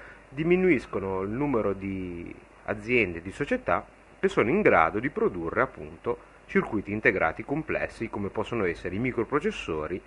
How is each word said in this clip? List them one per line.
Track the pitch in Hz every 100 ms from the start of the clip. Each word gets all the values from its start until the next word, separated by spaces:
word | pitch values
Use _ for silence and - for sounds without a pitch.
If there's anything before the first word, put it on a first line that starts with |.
| - - -
diminuiscono | 135 160 180 185 131 - 107 95 95
il | 98
numero | 117 147 120 101
di | 95 98 95 92 87 85 - - - -
aziende, | 107 104 123 95 85
di | 87
società | - 143 254 - 101 - - - -
che | 190
sono | 165 110
in | 190
grado | 156 92 80 101
di | 139
produrre | 220 220 92 82 95
appunto | 131 - 76 82 - - - - -
circuiti | 196 - 107 98
integrati | 104 123 90 80 -
complessi | - 147 151 76 78 - 110
come | 110 98
possono | - 101 120
essere | 92 80 92
i | 92
microprocessori | 127 117 107 147 190 - - 78 78 90